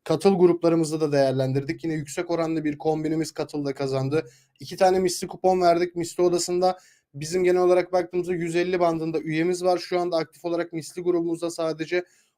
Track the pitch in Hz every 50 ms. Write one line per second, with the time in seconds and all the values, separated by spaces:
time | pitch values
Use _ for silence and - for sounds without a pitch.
0 | _ - 160 156 - 196 196 175 180 175 170 170 170 170 170 165 160 147 156 156
1 | 156 147 147 139 135 135 131 131 131 131 131 139 135 135 160 139 - 165 156 156
2 | 143 - - 180 175 170 170 165 165 160 160 160 156 151 143 143 - 160 156 156
3 | 151 156 160 160 156 151 - - 151 - - 151 143 139 135 - 139 135 135 135
4 | 135 135 143 160 160 - - _ _ _ _ _ 139 - 180 175 190 185 185 185
5 | 190 175 175 - 190 180 - - - 185 185 185 180 170 170 170 180 175 - 170
6 | 165 - - - 180 180 175 175 175 - 175 175 180 185 185 - - _ _ _
7 | _ _ - 139 151 156 175 185 180 180 180 180 180 180 180 180 175 180 185 180
8 | 175 175 - 180 170 175 185 165 175 170 165 175 175 180 185 180 175 170 165 160
9 | 160 165 160 156 - 160 156 160 165 180 180 175 180 185 180 170 - - 185 180
10 | 175 180 170 160 160 - - - - 170 170 170 170 170 - 160 147 - - 180
11 | 170 175 175 170 170 170 165 165 175 165 165 - 165 160 156 156 156 - 170 180
12 | 180 - _ _ _ _ _